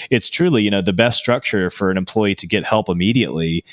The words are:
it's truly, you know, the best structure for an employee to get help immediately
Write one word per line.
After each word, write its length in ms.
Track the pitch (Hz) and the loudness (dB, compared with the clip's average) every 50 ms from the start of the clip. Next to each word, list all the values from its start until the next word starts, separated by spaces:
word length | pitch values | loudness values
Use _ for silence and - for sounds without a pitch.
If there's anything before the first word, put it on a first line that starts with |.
| - - | -4 -2
it's 180 | 127 117 - - | -2 -2 0 -2
truly, 320 | - - 170 180 156 113 | -2 0 0 2 2 2
you 80 | 104 104 | 2 2
know, 120 | 101 98 | 0 0
the 100 | 92 92 | 0 0
best 260 | 95 87 117 120 113 - | 2 2 2 2 2 0
structure 520 | - - 120 131 - - - 101 92 90 | 0 0 -2 -2 -2 -2 -2 0 -2 -2
for 220 | - - 101 95 | -2 -2 -2 -2
an 60 | 92 95 | 0 -2
employee 380 | 92 - - 110 107 101 98 | -4 -2 -2 0 0 2 2
to 100 | - - | 0 0
get 200 | 85 107 101 87 | 0 0 -2 0
help 240 | - 110 110 101 - | 0 0 0 0 0
immediately 720 | 90 87 90 101 117 131 110 71 60 80 82 82 82 85 - - | 0 0 2 2 2 2 2 0 -2 -2 -2 -2 -2 -4 -4 -8